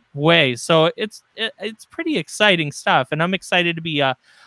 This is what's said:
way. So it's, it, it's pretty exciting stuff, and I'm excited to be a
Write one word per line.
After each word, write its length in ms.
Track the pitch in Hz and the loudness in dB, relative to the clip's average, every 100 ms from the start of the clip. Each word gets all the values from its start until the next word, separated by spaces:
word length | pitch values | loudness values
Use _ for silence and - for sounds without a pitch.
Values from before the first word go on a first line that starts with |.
| _ | _
way. 420 | 143 151 170 139 117 | -2 2 4 2 0
So 360 | - 165 165 - | 0 2 2 0
it's, 280 | 214 - _ - | -8 -10 _ -10
it, 180 | 220 - | -10 -8
it's 260 | 214 220 - | -12 -12 -18
pretty 320 | - 330 262 | -10 -4 -4
exciting 540 | - - 208 175 147 | -4 0 2 4 0
stuff, 380 | - - 165 127 | -4 0 2 2
and 100 | 156 | -2
I'm 120 | 175 | -2
excited 420 | 190 - 185 170 165 | -4 -2 0 0 -2
to 60 | |
be 180 | 165 147 | -4 -2
a 160 | 135 127 _ _ | -2 -2 _ _